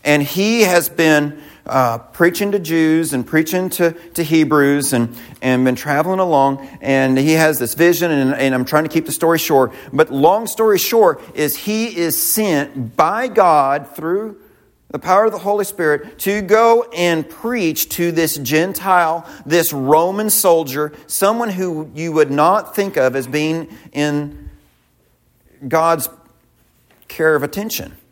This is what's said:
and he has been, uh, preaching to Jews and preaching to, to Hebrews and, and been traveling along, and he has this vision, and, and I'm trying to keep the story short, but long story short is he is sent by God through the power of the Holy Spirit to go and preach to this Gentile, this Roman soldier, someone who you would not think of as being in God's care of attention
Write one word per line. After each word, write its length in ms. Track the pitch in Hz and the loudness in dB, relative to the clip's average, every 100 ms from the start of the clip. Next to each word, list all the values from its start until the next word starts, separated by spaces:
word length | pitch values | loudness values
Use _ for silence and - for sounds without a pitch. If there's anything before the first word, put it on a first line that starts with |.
and 180 | 151 147 | 2 0
he 400 | 143 180 208 233 | 0 0 0 2
has 260 | 202 175 - | 4 2 0
been, 520 | - 160 151 147 147 - - - | 0 2 4 0 -8 -20 -20 -4
uh, 320 | 131 123 113 | 0 0 -2
preaching 540 | - - 175 180 208 | -10 0 2 2 -2
to 60 | 202 | -2
Jews 540 | 156 165 160 160 160 | -2 0 2 0 0
and 140 | 131 117 | -4 -2
preaching 420 | 156 160 185 185 | -2 0 -2 -4
to, 220 | - 170 160 - | 0 -2 -2 -12
to 80 | - | -6
Hebrews 720 | 156 160 147 151 139 143 139 | 0 2 4 2 2 2 0
and, 200 | 127 117 - - - | 0 -2 -6 -20 -6
and 240 | 131 127 131 | -2 2 0
been 80 | |
traveling 440 | 123 147 143 160 190 | -2 -2 -2 0 -2
along, 480 | 185 143 135 139 - - | 0 2 2 -2 -10 -10
and 380 | - 135 135 131 | -2 0 2 2
he 140 | 147 | 2
has 260 | 160 156 151 | 2 2 0
this 160 | 120 | -4
vision, 360 | - 170 170 175 | 2 2 2 0
and, 240 | 143 131 | 0 0
and 200 | 135 135 | 0 -2
I'm 100 | 127 | -2
trying 200 | 127 151 | 0 -2
to 40 | 156 | 0
keep 160 | 160 | -4
the 80 | 156 | -4
story 260 | - 165 165 | -2 0 0
short, 360 | 156 139 127 - - | 2 2 2 -4 -6
but 180 | 131 156 | 0 0
long 360 | 139 151 202 226 | 4 2 2 -2
story 320 | - 220 196 | 0 2 2
short 420 | - 233 190 143 - | 2 4 4 2 -8
is 220 | - 147 - | -4 -4 -4
he 380 | - 214 226 | -4 -4 -4
is 260 | 170 165 156 | -4 -4 -2
sent 760 | - - 214 147 143 135 113 - | -2 -2 0 0 -2 -8 -8 0
by 320 | 160 214 254 | 0 0 -2
God 680 | 208 180 151 135 143 160 | 2 4 4 2 -2 -4
through 460 | - 160 190 220 202 _ _ _ _ _ | -10 -4 -4 -6 -14 _ _ _ _ _
the 80 | 139 | -10
power 280 | 170 190 220 | 0 2 2
of 60 | |
the 60 | 196 | -2
Holy 280 | 190 208 190 | -4 -2 -4
Spirit 520 | - 160 147 147 - | -2 0 -2 -4 -6
to 200 | 196 208 | -4 -4
go 440 | 185 214 233 233 233 165 | 2 4 6 4 0 -2
and 320 | 175 165 151 | 0 0 -4
preach 600 | - 226 240 170 143 - | -8 -6 -2 -2 -4 -6
to 220 | - 170 | -4 -2
this 260 | 165 160 147 | 0 -2 -2
Gentile, 880 | 131 156 185 190 190 180 165 165 - - | 0 0 0 -4 2 2 2 -2 -8 -18
this 260 | 139 170 165 | 0 0 0
Roman 600 | 143 131 156 180 196 214 | -2 2 4 2 -2 -2
soldier, 640 | - 185 165 147 135 151 - - | 0 2 2 0 -4 -6 -8 -12
someone 440 | - 196 226 233 | -2 0 0 -4
who 400 | 185 185 156 156 | -4 -6 -6 -10
you 180 | 147 165 | -8 -2
would 180 | 156 143 | 0 2
not 440 | 143 160 208 - | 4 2 2 -2
think 220 | - 196 175 | -6 -4 0
of 180 | 131 | 0
as 120 | 131 131 | 0 -4
being 420 | 147 156 165 160 - - | -4 -2 -4 -8 -18 -10
in 560 | 143 147 147 147 - - - _ _ _ _ _ _ _ _ _ _ 135 | -4 -2 -2 -6 -12 -18 -20 _ _ _ _ _ _ _ _ _ _ -4
God's 420 | 160 165 165 - - _ _ _ _ _ _ _ _ _ | 0 0 -2 -4 -12 _ _ _ _ _ _ _ _ _
care 260 | - 160 | -2 2
of 80 | 151 | 2
attention 500 | 143 196 214 - - - _ | -2 -6 -8 -8 -12 -18 _